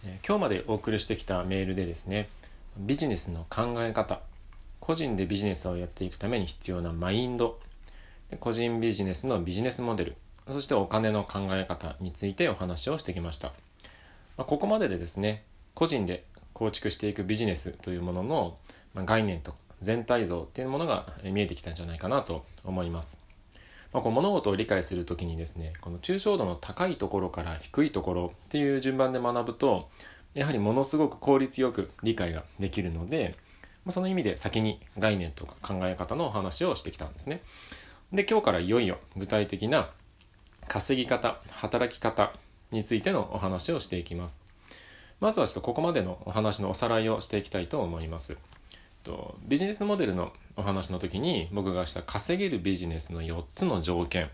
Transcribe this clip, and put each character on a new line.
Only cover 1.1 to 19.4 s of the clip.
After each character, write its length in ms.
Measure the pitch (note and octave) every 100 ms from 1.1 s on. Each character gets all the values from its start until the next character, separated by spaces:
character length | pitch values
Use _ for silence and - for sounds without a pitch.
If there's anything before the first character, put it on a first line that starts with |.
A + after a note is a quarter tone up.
| G2+
き 80 |
た 200 | - F#2
メ 200 | F2+ F#2+
ー 20 | F#2+
ル 100 | F#2+
で 100 | F2+
で 100 | E2+
す 120 | -
ね、 220 | G2+ G#2 - - - - -
ビ 180 | G2+ C#3+
ジ 120 | D#3
ネ 100 | G2
ス 140 | -
の 140 | E2+ E2
考 260 | - A#2+ A#2+
え 140 | A#2
方、 280 | A2 G#2+ - - - - - - -
個 140 | -
人 220 | E3 D3+ G2+
で 100 | F#2
ビ 120 | G2+
ジ 80 | G#2
ネ 100 | F#2
ス 120 | F#2
を 100 | F2+
や 80 | F2+
っ 40 |
て 160 | - F#2+
い 40 |
く 100 | -
た 80 | G2+
め 120 | A#2+
に 60 | F2+
必 260 | - -
要 100 | F2+
な 100 | E2+
マ 200 | E2 F2+
イ 140 | G#2 B2
ン 120 | B2
ド、 220 | A#2 - - - - - - - -
で、 80 | -
個 160 | A#2+
人 260 | A2+ A#2+ A#2
ビ 120 | A2+
ジ 120 | G#2 G2
ネ 80 |
ス 140 | F2+ C3
の 140 | A2
ビ 120 | E2+
ジ 80 | F2+
ネ 100 | B2
ス 100 | B2
モ 140 | A#2+ G#2+
デ 100 | E2+
ル、 100 | - - - -
そ 100 | C3+
し 60 | -
て 60 |
お 120 | A#2+ F#2+
金 260 | G#2+ A2
の 120 | G#2+
考 240 | F#2+ G2 G2
え 140 | F#2+ F#2
方 300 | E2+ E2 -
に 120 | F#2
つ 160 | - G2+
い 60 |
て 160 | F#2+ E3+
お 60 | F#2+
話 340 | F#2 F2 -
を 80 | D3+
し 60 |
て 100 | -
き 80 | F2
ま 100 | E2+
し 60 | D#2+
た。 100 | - - - _ - - - - - -
ま 60 |
あ、 0 |
こ 140 | C3 D3
こ 100 | G3+
ま 120 | G#3+
で 100 | F3
で 80 | F2+
で 80 | E2+
す 120 | F#2
ね、 260 | G2+ G#2+ - - -
個 140 | - D#3+
人 180 | C#3+ F#2
で 180 | F2 - - -
構 180 | - A2+
築 180 | - G#2+
し 80 | -
て 100 | G#2
い 60 |
く 100 | G#2
ビ 140 | F#2+ G#2+
ジ 80 | A2+
ネ 100 | F2
ス 160 | F2+
と 200 | E2 -
い 60 | F2+
う 40 |
も 120 | F2+
の 100 | F2+
の、 340 | G2+ D#3 F2+ - - - -
ま 80 | -
あ、 40 | F#2
概 180 | A2
念 180 | G#2+ E2+